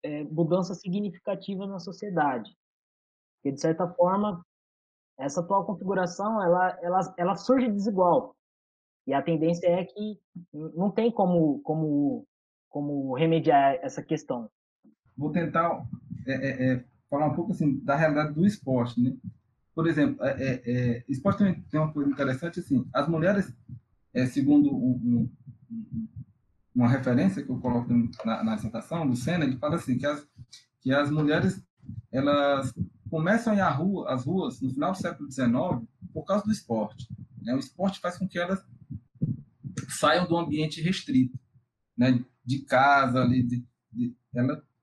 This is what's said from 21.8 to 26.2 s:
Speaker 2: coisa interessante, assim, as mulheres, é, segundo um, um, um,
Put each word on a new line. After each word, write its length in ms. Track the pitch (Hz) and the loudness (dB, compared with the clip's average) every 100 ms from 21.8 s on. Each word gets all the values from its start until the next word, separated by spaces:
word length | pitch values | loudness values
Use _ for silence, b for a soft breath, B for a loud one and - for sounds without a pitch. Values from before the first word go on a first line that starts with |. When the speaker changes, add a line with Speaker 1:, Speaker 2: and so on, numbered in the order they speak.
| 156 | -2
Speaker 2:
coisa 180 | 151 143 | 0 -2
interessante, 520 | 135 135 127 170 180 | 0 -2 -2 -6 -8
assim, 260 | 170 131 - | 0 0 0
as 140 | 135 156 | -2 0
mulheres, 440 | 160 170 208 180 - _ - _ _ _ | 2 2 2 -2 -8 _ -20 _ _ _
é, 120 | 123 127 | -2 -2
segundo 480 | 143 139 147 143 | 0 4 6 4
um, 200 | 131 123 | 2 0
um, 360 | 123 - 120 - - - - - | 0 2 2 0 -6 -20 -20 -14
um, 380 | 226 - 226 226 - | -14 -10 -10 -10 -12